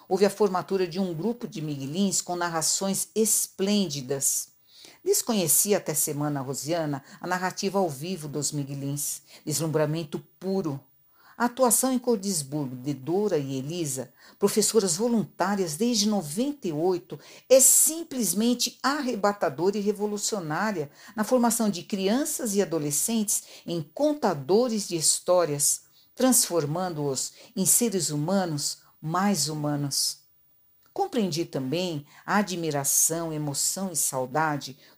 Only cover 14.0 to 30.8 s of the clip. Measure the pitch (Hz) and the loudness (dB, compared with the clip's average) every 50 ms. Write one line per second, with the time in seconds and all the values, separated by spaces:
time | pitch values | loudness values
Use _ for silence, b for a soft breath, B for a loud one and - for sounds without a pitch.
14 | 120 - B B B B B B - 202 - 220 202 - - 220 190 185 165 185 | -8 -10 B B B B B B 0 2 4 4 2 4 4 4 4 2 2 0
15 | 220 247 233 220 160 - - - 170 190 208 196 185 160 147 160 226 240 247 214 | 0 2 2 2 0 0 -2 -2 0 0 2 0 0 -2 -2 0 0 2 2 2
16 | 202 214 214 196 160 147 143 196 254 294 285 - - 185 151 147 165 185 185 170 | 2 2 2 0 -2 -2 -2 -2 -2 -2 -2 -4 -4 -4 -2 0 0 0 0 0
17 | - - 156 143 B B B B B B 254 262 262 - - - - - 311 330 | -4 -8 -16 -16 B B B B B B 8 8 8 8 6 6 4 4 0 -2
18 | 330 - 277 254 220 170 175 196 226 240 247 240 - - - - - 254 285 302 | -8 -6 -2 -2 0 0 2 2 2 2 2 2 0 -4 -4 -2 -2 0 0 0
19 | 262 254 233 202 185 202 202 - 190 165 135 135 170 196 202 214 196 208 208 190 | -2 -2 -2 0 0 0 2 2 0 -2 0 2 2 2 2 2 0 -2 -2 -2
20 | 208 214 208 202 - - 226 202 165 151 151 170 202 220 208 165 143 143 B B | -2 -4 -4 -4 -4 -4 -4 -4 -4 -2 -2 -2 -2 -2 -2 -4 -6 -8 B B
21 | B B B 214 214 - 254 254 233 233 226 - 226 208 196 180 - - - 190 | B B B -4 0 2 4 4 4 4 2 2 0 0 0 -2 -6 -6 -4 0
22 | 190 190 220 269 311 311 - - 302 220 196 202 190 165 165 160 147 147 143 - | 2 2 2 2 0 -2 -4 -4 -4 -2 0 0 2 2 0 -2 -2 0 -2 -2
23 | - - 233 226 208 202 - - B B B B B - 170 170 151 - - - | 0 0 0 0 0 0 -2 -4 B B B B B -6 -4 -4 -4 -6 -2 0
24 | 285 302 294 294 - 208 165 147 135 135 185 220 254 254 226 208 196 - 175 160 | 0 0 2 2 0 0 0 0 0 4 4 4 4 2 0 -4 -4 -4 -4 -2
25 | 147 - - - - - 180 180 170 151 143 143 147 - - - b b b b | 0 0 0 0 2 4 4 4 4 2 0 0 0 0 0 -2 b b b b
26 | b b b - 247 262 247 - - - 170 170 147 139 156 180 185 180 165 147 | b b b 2 4 4 6 4 2 2 0 0 0 0 -2 -2 -4 -4 -4 -2
27 | 147 143 135 127 - - B B B B B 196 190 165 - - 240 233 - 185 | -2 -2 -2 -2 -6 -8 B B B B B 0 2 4 4 4 4 2 0 0
28 | 156 147 151 147 147 170 190 196 185 170 151 143 - - - b b b b b | -2 -2 -2 -2 0 2 2 2 0 0 -2 -4 -4 -6 -6 b b b b b
29 | - 156 165 180 196 208 196 156 139 151 160 151 147 147 147 147 143 139 - - | -6 -2 0 2 2 2 2 2 0 -2 -2 -2 -2 -2 -2 -2 -2 -2 -2 -2
30 | - - - - _ _ _ _ _ _ _ _ _ _ _ _ | -2 -2 -4 -8 _ _ _ _ _ _ _ _ _ _ _ _